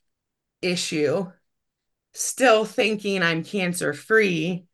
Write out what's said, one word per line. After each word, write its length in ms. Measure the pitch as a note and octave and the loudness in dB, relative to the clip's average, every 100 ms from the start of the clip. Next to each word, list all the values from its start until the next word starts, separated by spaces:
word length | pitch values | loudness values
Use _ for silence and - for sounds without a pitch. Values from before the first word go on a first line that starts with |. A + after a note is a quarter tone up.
| _ _ _ _ _ _ | _ _ _ _ _ _
issue, 680 | F3+ F3+ - D#3+ C#3+ E3+ F3+ - _ _ _ _ _ _ _ | -4 -2 -2 0 0 0 -4 -10 _ _ _ _ _ _ _
still 500 | - - - B3+ A3 G#3+ | -10 -8 2 4 4 2
thinking 560 | - G#3+ G#3+ G3+ F#3+ | 0 0 0 -2 0
I'm 220 | E3+ E3 | 0 0
cancer-free. 1200 | D#3+ G3+ F3+ F3 D3 C#3+ - A3 G3+ E3+ E3 F3+ - | -4 -4 -2 -2 -4 -4 0 2 2 0 -2 -6 -10